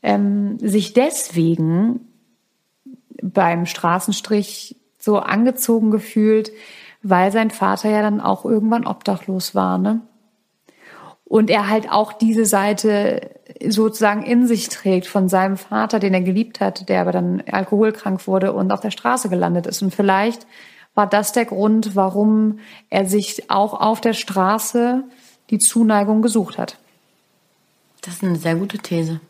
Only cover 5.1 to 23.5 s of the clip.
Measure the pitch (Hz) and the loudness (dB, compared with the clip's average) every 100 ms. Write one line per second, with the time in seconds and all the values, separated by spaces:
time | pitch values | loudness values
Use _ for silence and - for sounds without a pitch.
5.1 | 208 - 202 233 254 - 226 220 214 208 | 0 2 2 2 0 0 2 4 0 0
6.1 | - 214 220 214 - - - - - 202 | 0 4 2 0 -10 -20 -20 -20 -12 0
7.1 | 180 190 214 220 - 190 196 214 214 214 | 2 4 2 0 0 -2 0 0 2 2
8.1 | 208 208 190 - 226 220 233 240 196 - | 0 -2 -2 0 0 2 0 -2 -6 -4
9.1 | 190 - 190 - 196 185 180 190 226 226 | -4 -4 -6 -4 -2 0 0 0 -2 -4
10.1 | _ _ _ _ _ _ _ - - - | _ _ _ _ _ _ _ -20 -20 -20
11.1 | - - 220 214 220 202 214 208 - 214 | -20 0 2 4 2 2 0 0 -2 -2
12.1 | - 226 220 214 196 202 208 220 208 208 | 0 0 2 2 2 0 0 0 0 0
13.1 | - - - _ - - 208 220 220 214 | -2 -6 -20 _ -8 -4 2 0 2 0
14.1 | 208 - 240 247 226 - - 196 185 185 | 0 2 2 4 2 -2 -4 0 0 0
15.1 | 202 185 185 190 196 - 214 220 220 196 | 0 2 2 0 -2 -4 -4 -2 0 2
16.1 | 185 180 190 233 - 196 190 190 185 180 | 0 0 -2 -2 -2 -4 -4 -2 0 0
17.1 | 180 175 185 - 196 190 202 220 220 208 | 0 0 -2 -2 -4 0 2 2 0 -6
18.1 | 190 - 190 190 196 190 196 214 - 240 | -6 -2 0 0 -2 -2 -2 -6 -4 -2
19.1 | 247 220 180 175 175 170 - 196 - 196 | -2 -2 -2 0 -2 -4 -4 -4 0 2
20.1 | 190 214 233 - - - - - - 202 | 2 0 -4 -14 -20 -20 -20 -8 -2 0
21.1 | 202 208 - 233 190 214 220 214 196 190 | 0 0 -2 -2 0 2 2 0 0 0
22.1 | 190 214 214 214 208 - - _ 185 190 | 2 2 4 2 -2 -10 -20 _ -2 0
23.1 | 208 196 - - | 0 -2 -8 -4